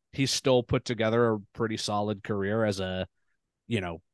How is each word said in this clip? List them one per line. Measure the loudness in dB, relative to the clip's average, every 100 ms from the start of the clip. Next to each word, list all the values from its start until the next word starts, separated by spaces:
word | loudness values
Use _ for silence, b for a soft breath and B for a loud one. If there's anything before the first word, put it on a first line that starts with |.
| _
he's | -4 -2
still | 0 4 4
put | 4 -2
together | -2 -2 2 4 4
a | 2 -4
pretty | -6 -4 -4
solid | -4 -2 -2 -4
career | -4 -2 0 0
as | 0 0
a, | -4 -4 -6 _ _ _ _ _ -6
you | -4
know, | -4 -8 _